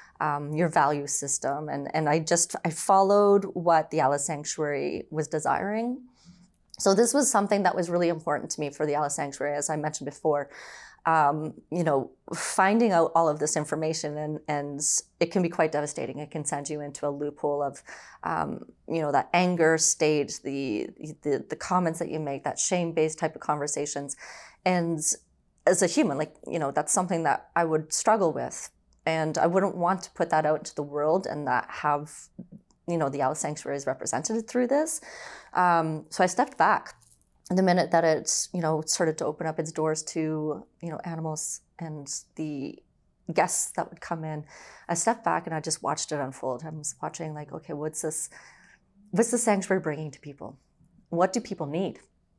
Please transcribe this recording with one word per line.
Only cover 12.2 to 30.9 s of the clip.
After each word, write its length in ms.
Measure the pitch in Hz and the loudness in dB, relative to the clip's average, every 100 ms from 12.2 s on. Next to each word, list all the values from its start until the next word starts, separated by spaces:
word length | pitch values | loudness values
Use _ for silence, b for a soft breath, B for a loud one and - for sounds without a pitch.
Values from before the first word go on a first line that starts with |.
| - - | -12 -8
finding 560 | - - 190 226 233 | -2 4 4 6 6
out 220 | 170 165 165 | 6 4 4
all 140 | 165 | 4
of 100 | 151 | 2
this 160 | 151 156 | 0 0
information, 640 | 151 156 156 156 151 151 | -2 -2 -2 -2 -4 -4
and, 220 | 151 151 - | -4 -6 -4
and 320 | 147 143 143 156 - - - | -4 -4 -4 0 -2 -4 -2
it 100 | 170 | 0
can 100 | 185 | 2
be 60 | 170 | 0
quite 240 | - 160 | 2 0
devastating. 480 | 151 147 156 - 143 | 2 -2 -6 -6 -8
It 100 | 147 | -8
can 140 | 156 | -6
send 260 | 143 143 143 | -4 -6 -6
you 120 | 151 | -8
into 260 | 143 143 147 | -8 -4 -4
a 20 | |
loophole 540 | 143 147 147 147 143 | -2 -6 -4 -2 0
of, 180 | 143 - B B B B | -2 -6 B B B B
um, 420 | 160 160 - - - _ - | -4 -2 -2 -6 -12 _ -6
you 140 | 165 | -2
know, 100 | 147 | 2
that 160 | 139 - | 2 2
anger 440 | 175 180 175 160 160 | 2 4 4 4 6
state, 640 | - - 156 151 147 - | 2 2 2 2 0 -6
the, 460 | - 139 135 104 - - 151 156 | -6 -4 -2 -2 -4 -8 -14 -6
the, 240 | 147 139 - | -2 -2 -2
the 60 | 156 | -8
comments 440 | - 180 170 165 | 0 2 2 -2
that 100 | 170 | -6
you 100 | 156 | -4
make, 240 | 147 139 | -4 -4
that 160 | 147 - | -6 -4
shame-based 580 | - 180 170 165 156 156 | -2 0 0 2 0 0
type 160 | 156 | -4
of 80 | - | -4
conversations. 760 | - 147 147 147 147 143 139 - B B B B 185 | -4 -2 -2 -4 -4 -6 -8 -12 B B B B 0
And 340 | 180 170 160 - - _ _ _ _ 170 | 2 0 0 -2 -4 _ _ _ _ 2
as 160 | 180 | 4
a 60 | 180 | 4
human, 300 | 294 220 139 | 4 2 2
like, 180 | 156 - - | -4 -6 -6
you 140 | 165 | -4
know, 100 | 139 | 0
that's 220 | 147 147 | 0 0
something 320 | 196 180 170 | 0 0 0
that 260 | 156 - - 170 | 2 0 0 0
I 80 | |
would 300 | 165 156 156 | 2 2 0
struggle 400 | - - 214 170 | 0 4 4 4
with. 360 | 127 123 - - _ _ _ - | 0 -6 -8 -14 _ _ _ 0
And 320 | 160 156 - | 0 0 2
I 100 | 170 | 4
wouldn't 300 | 185 196 180 | 4 2 0
want 260 | 175 190 | 0 0
to 80 | - | -4
put 180 | - 170 | -4 2
that 140 | 156 156 | 2 2
out 140 | 156 | 0
into 160 | - - | -2 -8
the 80 | |
world 420 | 143 | -6